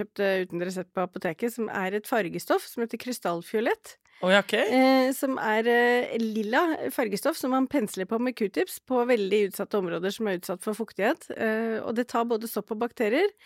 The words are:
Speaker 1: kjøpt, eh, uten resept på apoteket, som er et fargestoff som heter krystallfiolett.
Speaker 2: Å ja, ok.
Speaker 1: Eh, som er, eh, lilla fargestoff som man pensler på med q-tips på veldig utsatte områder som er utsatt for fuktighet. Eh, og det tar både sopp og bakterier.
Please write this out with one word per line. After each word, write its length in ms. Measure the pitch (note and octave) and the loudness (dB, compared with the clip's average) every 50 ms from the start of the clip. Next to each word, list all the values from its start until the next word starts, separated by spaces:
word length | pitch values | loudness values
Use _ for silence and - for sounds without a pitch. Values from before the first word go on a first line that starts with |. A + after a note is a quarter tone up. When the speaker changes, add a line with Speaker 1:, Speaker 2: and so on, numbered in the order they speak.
| G#3 | -8
Speaker 1:
kjøpt, 140 | - _ - | -8 _ 0
eh, 220 | G3+ G3 F#3+ F#3 F#3 | 0 2 2 0 -2
uten 140 | F3 F3 F3 | -4 -4 -6
resept 320 | F3+ F#3 F#3 F#3 F3 - _ | -6 -4 -6 -6 -8 -6 _
på 140 | F#3+ F3+ | -4 -4
apoteket, 440 | F3+ - G3 - F3+ D#3+ - A#3 A#3+ A3+ | -4 -4 -6 -6 -6 -4 -2 -4 -4 -2
som 160 | A#3 A3 - | -4 -4 -4
er 240 | - G3+ F#3 F#3 G3+ | -4 -4 -2 -2 -2
et 120 | G#3+ G#3 | -4 -2
fargestoff 580 | - C4+ A3+ F#3+ E3 E3 F3 - - E4 G4 - | -2 -2 0 0 -2 -4 -6 -2 0 0 0 -2
som 140 | - - A#3+ | -4 -6 -6
heter 160 | A#3 A3+ - | -6 -6 -6
krystallfiolett. 1000 | A3 - B3 A#3+ - - F3+ E3+ E3+ E3+ - - G#3+ A#3 D#4 A4 - - - - _ _ _ _ - | -8 -8 -8 -8 -4 -4 -4 -4 -4 -4 -4 -2 -2 0 0 -2 -4 -6 -14 -20 _ _ _ _ -2
Speaker 2:
Å 80 | F3 F#3 | 2 4
ja, 80 | F#3+ G3+ | 4 4
ok. 140 | F#3+ - - | 4 2 2
Speaker 1:
Eh, 580 | A3 C4 G#4 B3 C4 C4 C4 C4 C4 B3+ C4 C4+ | 2 2 4 4 6 6 8 6 6 4 2 0
som 260 | - C#4+ C4 C4 - | 0 -2 -2 -2 -2
er, 280 | - A3 G#3+ A3 A3+ | 0 0 0 2 4
eh, 480 | A#3+ A#3+ A#3+ A#3+ A#3+ A#3+ B3 B3 - - A3+ | 4 4 6 6 6 4 4 2 -2 -2 -2
lilla 580 | A3+ A3 G#3 A3 G#3 G#3 A#3+ D4 F4 E4 D#4 - C3 C4 | -2 -2 -2 -2 -2 0 2 2 2 2 0 -2 -4 -4
fargestoff 440 | - - B3+ G#3 G3 F#3+ - C4+ E4 | -2 -2 -2 -2 -2 -2 -2 -2 -2
som 140 | - - B3+ | 0 -2 0
man 160 | C4 C4 C4 | 2 0 0
pensler 380 | - - D4 G#3+ - - F#3 F#3 | 0 0 0 -2 -2 -2 -6 -4
på 140 | - - A3+ | -2 -2 -2
med 160 | B3 B3+ A#3 | -2 -2 -2
q-tips 440 | - A3 F#3+ - D4 F#4 - - - - | -2 -4 -2 0 -2 -2 -2 -6 -10 -6
på 160 | - B3+ B3 A#3+ | -2 0 2 2
veldig 420 | B3 B3+ A3 G3 F#3 G#3+ G#3+ G#3 F#3 | 4 2 2 2 2 2 2 2 2
utsatte 240 | - - G3 - - G#3 | -2 -6 -6 -2 -2 -2
områder 320 | F#3 E3+ E3+ E3 F3+ G3 G3+ | 0 -2 -2 -2 -2 -4 -4
som 140 | - A3 | -2 -2
er 100 | G#3 F#3 | -2 -2
utsatt 240 | F3 - - F#3 F3+ | -4 -4 -6 -8 -6
for 120 | - A3 G#3 | -6 -6 -6
fuktighet. 500 | - A3 - - - F#3+ A#3+ E4 - - - - | -4 -6 -8 -4 0 0 0 0 -2 -6 -12 -6
Eh, 440 | - A#3 A3 A3 A3 A3+ A3+ A3 G#3+ - | -4 -2 0 0 0 -2 -2 -4 -4 -4
og 120 | - A3+ | -2 -2
det 120 | A#3 B3 | -2 -2
tar 180 | - - A#3 A#3 | 0 0 -2 0
både 220 | A#3+ A#3 G#3+ A#3 | 0 -2 -2 -4
sopp 220 | A3+ - G#3+ G3+ - | -6 -6 -6 -6 -6
og 80 | A3+ | -4
bakterier. 500 | G#3+ A#3 A#3 - - A3+ G#3 A#3 D#4 G4 G#4 - _ - | -4 -4 -4 -2 0 0 2 4 2 2 2 0 _ -18